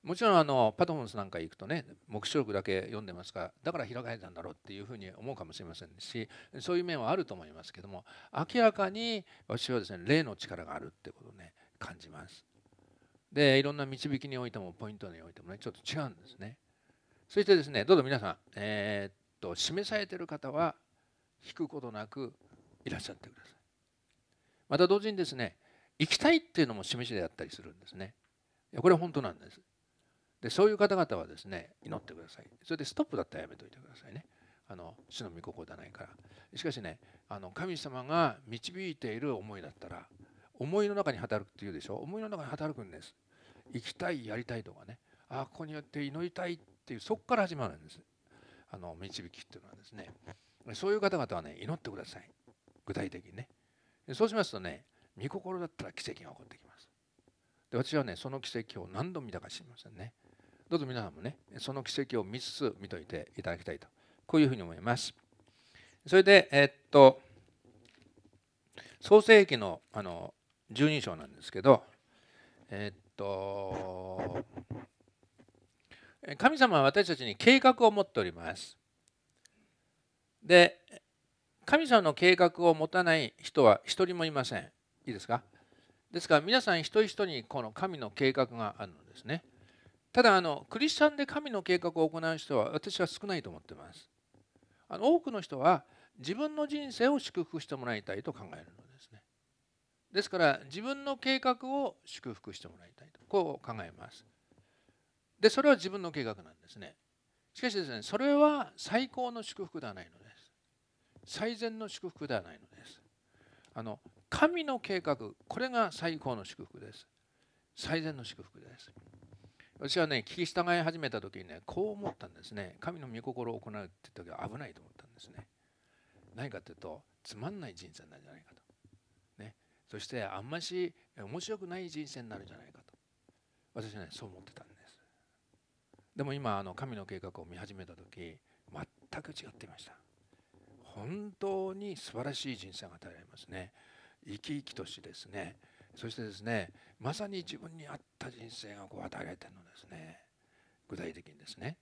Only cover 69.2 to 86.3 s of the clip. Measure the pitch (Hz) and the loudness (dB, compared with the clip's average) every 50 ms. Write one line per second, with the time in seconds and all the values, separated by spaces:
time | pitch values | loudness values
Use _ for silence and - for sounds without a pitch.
69.2 | 208 - 226 214 196 - 139 117 104 95 82 - _ _ - 107 101 92 87 85 | 12 12 10 10 10 8 2 -2 0 -4 -4 -6 _ _ -8 -8 -6 -6 -8 -10
70.2 | 87 - _ _ _ _ _ _ _ _ 110 120 143 156 151 143 - - 87 78 | -10 -14 _ _ _ _ _ _ _ _ 0 2 2 4 2 0 -2 -6 -8 -10
71.2 | 73 - - - - - - 95 92 139 127 - - - - _ _ _ _ _ | -12 -16 -18 -18 -18 -10 -8 4 10 10 10 10 8 -8 -20 _ _ _ _ _
72.2 | _ _ _ - - - _ _ - - - 98 104 104 95 - _ _ _ - | _ _ _ -20 -20 -20 _ _ -16 -12 -10 -8 -8 -8 -10 -12 _ _ _ -8
73.2 | 101 101 98 95 98 98 98 101 98 95 95 95 95 92 92 92 92 95 92 92 | -6 -6 -6 -6 -6 -8 -8 -8 -6 -6 -6 -6 -8 -8 -10 -10 -10 -8 -8 -6
74.2 | 92 92 90 92 - - - - - _ - - - _ _ _ _ _ _ _ | -6 -6 -6 -8 -10 -10 -16 -18 -14 _ -12 -12 -12 _ _ _ _ _ _ _
75.2 | _ _ _ _ - _ _ _ _ _ _ _ _ _ - - - - _ _ | _ _ _ _ -20 _ _ _ _ _ _ _ _ _ -20 -20 -20 -20 _ _
76.2 | - - 143 - - 269 320 277 262 240 185 151 135 135 - 208 196 175 165 131 | -12 -12 -4 4 4 4 6 6 4 6 8 8 6 8 6 4 2 2 0 -2
77.2 | 127 113 98 - - 233 262 269 262 262 247 - 240 220 208 202 196 - _ 117 | -2 -6 -4 6 8 8 8 10 10 8 8 10 6 6 6 6 -2 0 _ 0
78.2 | 101 90 85 82 85 80 - - - - - _ _ _ _ _ _ _ _ _ | 0 0 -4 -6 -8 -8 -8 -8 -12 -16 -18 _ _ _ _ _ _ _ _ _
79.2 | _ _ _ _ _ - _ _ _ _ _ _ _ _ _ _ _ _ _ _ | _ _ _ _ _ -20 _ _ _ _ _ _ _ _ _ _ _ _ _ _
80.2 | _ _ _ _ - 160 175 175 175 175 - - _ - - - _ _ _ _ | _ _ _ _ 4 10 12 12 12 10 6 -4 _ -20 -20 -20 _ _ _ _
81.2 | _ _ _ _ _ _ _ _ _ - 277 311 330 262 247 220 185 156 143 - | _ _ _ _ _ _ _ _ _ 4 4 4 6 8 8 8 8 6 4 8
82.2 | 175 180 180 175 180 170 - - 175 170 160 156 156 160 - 185 175 170 160 160 | 8 8 10 10 8 6 6 6 6 6 8 6 2 2 2 2 4 6 4 4
83.2 | 135 113 _ - - - _ 156 131 110 101 - - - - - 190 180 180 175 | 2 -2 _ -10 -14 0 _ 10 10 10 10 10 4 -6 0 0 2 0 2 -2
84.2 | 165 160 151 143 123 - 123 95 - - _ _ _ _ _ _ _ - 110 98 | -2 0 0 -2 -2 -2 -4 -8 -8 -10 _ _ _ _ _ _ _ -10 -10 -10
85.2 | - - 117 131 - _ _ - _ _ _ _ _ _ _ _ _ _ - 170 | -2 -2 -2 -2 -2 _ _ -20 _ _ _ _ _ _ _ _ _ _ -8 -8
86.2 | - - | 2 4